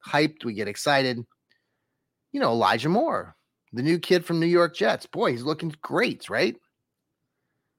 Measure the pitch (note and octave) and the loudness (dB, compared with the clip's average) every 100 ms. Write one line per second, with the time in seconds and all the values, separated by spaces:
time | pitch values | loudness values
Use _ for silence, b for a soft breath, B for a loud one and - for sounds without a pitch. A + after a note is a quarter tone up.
0 | - D3 D#3 D#3 B2 G#2 G#2 G2+ D3 C#3 | -2 2 2 0 -8 -6 -6 -4 0 2
1 | C3 A#2+ A#2 _ _ _ _ _ _ _ | 2 -2 -8 _ _ _ _ _ _ _
2 | _ _ _ C#4+ D3+ A#2 G2 A2+ C#3+ G3+ | _ _ _ -2 0 2 2 2 2 0
3 | D#4+ A2+ E2 - _ _ _ A2+ C#3+ E3+ | 0 -2 -6 -16 _ _ _ -4 0 0
4 | - F3+ E3+ E3+ E3 F3 E3+ - G3+ - | 2 2 2 0 2 4 2 2 0 -2
5 | - E3 G#3+ A#2+ C3 D#3 E3 D3+ - D3 | -4 -4 -2 -2 -4 -4 -6 -10 -4 0
6 | A#3 B2+ - A2 F#3+ - _ _ _ _ | 0 -2 -6 -2 -2 -2 _ _ _ _
7 | _ _ _ _ _ _ _ | _ _ _ _ _ _ _